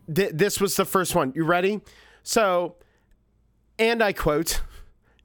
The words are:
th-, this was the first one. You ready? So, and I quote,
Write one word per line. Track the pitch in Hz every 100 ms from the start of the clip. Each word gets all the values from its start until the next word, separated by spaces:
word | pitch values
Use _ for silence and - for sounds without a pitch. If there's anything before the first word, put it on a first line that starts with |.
| -
th-, | 160 196
this | 151 202 -
was | 196 -
the | 180
first | 190 170 175
one. | 131 156
You |
ready? | 160 175 190 214 - - - _
So, | - 233 196 180 170 - _ _ _ _ _ _ _ _ _ -
and | 226 233
I | 208
quote, | - 160 147 170 - - - - _ _ _